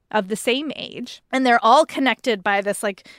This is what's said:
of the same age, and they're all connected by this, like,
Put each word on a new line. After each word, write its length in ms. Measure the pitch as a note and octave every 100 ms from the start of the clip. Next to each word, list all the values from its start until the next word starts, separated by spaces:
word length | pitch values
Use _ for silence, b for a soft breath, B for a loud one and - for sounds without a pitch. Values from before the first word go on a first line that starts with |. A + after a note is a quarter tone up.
| _
of 160 | G#3+ F#3
the 80 | G#3+
same 360 | - B3+ D4+ -
age, 460 | - - B3 - _
and 140 | C4 B3+
they're 180 | A#3
all 220 | A3+ C4+ D#4+
connected 580 | - C4 A3 C4 G#3+
by 180 | G#3 G3+
this, 220 | G3+ F#3+
like, 240 | G#3+ F#3+ B